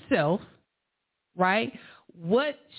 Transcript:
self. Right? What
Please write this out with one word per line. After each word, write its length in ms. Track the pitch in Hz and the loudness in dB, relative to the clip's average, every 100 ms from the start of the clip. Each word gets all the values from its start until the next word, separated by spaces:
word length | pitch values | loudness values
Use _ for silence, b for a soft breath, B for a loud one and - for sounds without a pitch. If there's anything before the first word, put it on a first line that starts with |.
| - | -2
self. 280 | 175 151 190 - _ _ _ _ _ _ _ _ 180 | 0 0 -2 -4 _ _ _ _ _ _ _ _ -2
Right? 360 | 180 208 233 - B B B 175 | 0 2 -2 -8 B B B -12
What 360 | 165 233 294 - _ | 0 0 0 -6 _